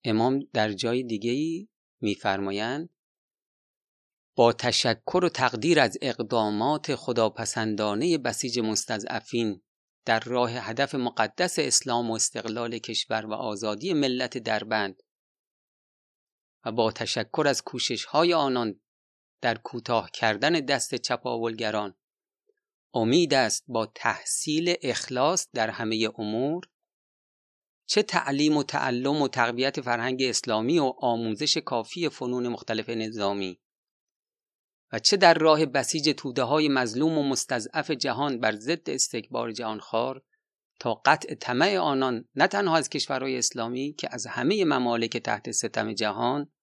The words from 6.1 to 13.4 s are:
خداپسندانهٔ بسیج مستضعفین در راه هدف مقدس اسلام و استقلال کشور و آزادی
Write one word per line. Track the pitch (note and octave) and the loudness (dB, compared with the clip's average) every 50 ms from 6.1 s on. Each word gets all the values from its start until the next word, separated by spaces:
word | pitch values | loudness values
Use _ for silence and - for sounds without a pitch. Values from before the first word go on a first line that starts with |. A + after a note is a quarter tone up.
| B2+ - A#2 G2+ B2+ A#2 A2 G#2+ G#2 G#2 A#2 C#3 D3+ C#3 - - C#3 | -4 -4 -4 0 2 2 2 2 2 2 2 0 0 0 -2 -4 -6
خداپسندانهٔ | A#2+ - - A#2+ A#2 A2+ G#2+ - - A2+ - - A#2+ A2 A2 G#2+ G#2 G#2+ G#2+ G2+ G#2 C#3 F3+ E3 D3+ | -4 -2 -2 2 2 2 2 0 -4 -6 -4 -2 -2 -2 -2 0 0 0 0 0 0 2 2 0 2
بسیج | B2 A#2+ A#2 - - B2+ A#2 B2 | 0 -2 -4 -2 -4 -4 -2 -2
مستضعفین | A2+ G#2+ G#2+ G2+ - - A#2 G2+ G2+ - - A2 - - - A#2 A#2 G#2+ G2 F2 _ _ _ _ _ _ _ _ _ | 0 0 0 -2 -2 -4 -6 -6 -4 -6 -6 -8 -6 -4 -2 -2 -2 -2 -4 -6 _ _ _ _ _ _ _ _ _
در | - A#2 A2 | 0 0 0
راه | - A#2 B2 B2 B2 A#2 | 0 -2 0 0 0 0
هدف | A#2 B2 G2+ G#2+ A2+ B2 C#3 C#3 - | -2 -6 -6 -6 -2 -2 -2 -2 0
مقدس | C3+ B2 A#2+ - - A2 A2 - - F3+ F#3 - - | -2 -2 -2 0 0 0 0 0 -2 -2 0 0 -2
اسلام | D3 C3+ - - - C3 A#2+ A#2+ A#2+ A2+ | 0 2 0 0 0 2 0 0 0 0
و | A2 | 0
استقلال | A2 - - - A2+ G#2 A2+ G#2+ A#2+ A#2 A#2 A#2 A2+ | 0 -2 -2 -4 -6 -6 -6 -4 -4 -4 -4 -6 -8
کشور | - - A2+ - - _ A#2 A2 G#2+ | -8 -6 -6 -6 -4 _ -4 -4 -2
و | G#2+ | -4
آزادی | G#2+ - | -6 -4